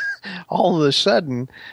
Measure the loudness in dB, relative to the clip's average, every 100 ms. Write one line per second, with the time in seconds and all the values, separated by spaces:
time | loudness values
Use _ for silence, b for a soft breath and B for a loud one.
0 | -8 -8 -12 -12 -4 0 2 4 2 2
1 | 2 2 0 -4 -6 B B